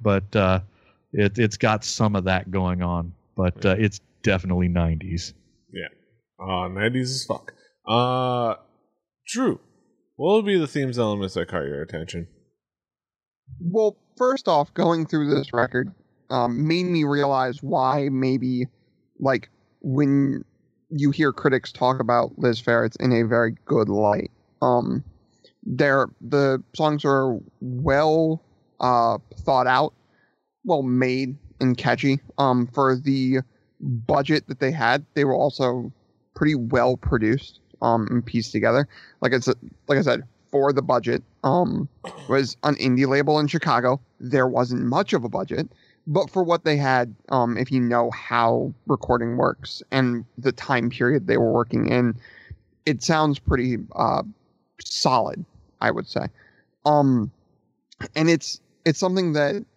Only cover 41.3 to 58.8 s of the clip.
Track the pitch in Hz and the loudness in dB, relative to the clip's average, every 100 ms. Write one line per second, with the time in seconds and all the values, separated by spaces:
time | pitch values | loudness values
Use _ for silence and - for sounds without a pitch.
41.3 | _ 135 175 180 - 139 - - - - | _ 0 2 0 -2 -6 -12 -18 -16 -2
42.3 | 135 131 - 151 139 131 123 135 139 147 | -2 -2 -4 -2 0 0 2 2 2 2
43.3 | 151 147 160 160 120 123 139 - _ 127 | 0 0 -2 0 0 0 -2 -6 _ -2
44.3 | 139 127 123 123 123 123 151 208 170 113 | 0 2 0 0 -2 0 -2 0 -2 -2
45.3 | - - - 160 - _ _ - 160 156 | -6 -4 -6 -6 -12 _ _ -4 -2 0
46.3 | 190 170 170 160 147 139 127 120 - - | -2 0 0 2 0 2 2 0 -8 -2
47.3 | 131 120 110 127 131 120 120 120 120 - | 0 2 0 0 0 2 2 0 -4 -2
48.3 | 117 117 120 135 - - 135 - 120 117 | 2 2 2 -2 -8 -2 -2 0 0 0
49.3 | 123 139 - - - - 135 127 120 - | 0 0 -2 -10 -18 -4 0 0 -2 -8
50.3 | - 131 120 - 127 120 123 123 143 92 | -4 -4 -4 -2 0 -2 0 2 2 2
51.3 | 120 117 117 117 117 - 123 120 113 - | 2 2 2 0 -2 0 2 0 -2 -12
52.3 | - - - _ _ 156 131 - 156 151 | -20 -20 -20 _ _ -6 -4 0 2 2
53.3 | 139 - 127 127 117 - - 123 139 208 | 0 0 0 0 -4 -6 -4 0 -2 -4
54.3 | - _ _ _ - - - 143 123 95 | -14 _ _ _ -20 -12 -2 2 2 0
55.3 | - 165 _ _ _ 110 - - - - | -6 -14 _ _ _ -2 -2 -4 -6 -6
56.3 | - _ _ _ _ 147 147 139 123 104 | -10 _ _ _ _ 2 4 4 2 -2
57.3 | - _ _ _ _ _ _ - 151 160 | -10 _ _ _ _ _ _ -10 0 2
58.3 | 160 - - _ _ | 2 0 -14 _ _